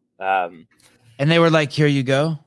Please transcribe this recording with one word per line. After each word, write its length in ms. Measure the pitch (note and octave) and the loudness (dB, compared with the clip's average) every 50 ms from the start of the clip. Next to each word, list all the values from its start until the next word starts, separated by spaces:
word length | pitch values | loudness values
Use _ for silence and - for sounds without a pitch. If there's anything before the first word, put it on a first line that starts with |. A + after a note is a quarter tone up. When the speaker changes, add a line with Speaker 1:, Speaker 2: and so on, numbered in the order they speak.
| _ _ _ - | _ _ _ -10
Speaker 1:
Um, 480 | F#2+ F#2+ F#2+ F#2+ F2+ F2 F2+ E2 D#2+ _ _ _ _ - _ _ _ _ _ - | -4 -2 -2 -2 -2 -4 -8 -14 -20 _ _ _ _ -20 _ _ _ _ _ -4
Speaker 2:
And 100 | C#3+ D3 | -2 0
they 80 | E3 E3+ | 2 2
were 120 | E3 E3 | 2 2
like, 200 | D#3+ D#3+ D3+ C3+ - | 2 2 0 -2 -2
"Here 140 | - D#3 | 0 0
you 160 | D3 C#3+ C#3 C3 | 2 2 0 -2
go." 360 | B2 C3+ C3+ D3 D#3+ D#3+ D3 _ | 0 0 0 0 -2 -4 -8 _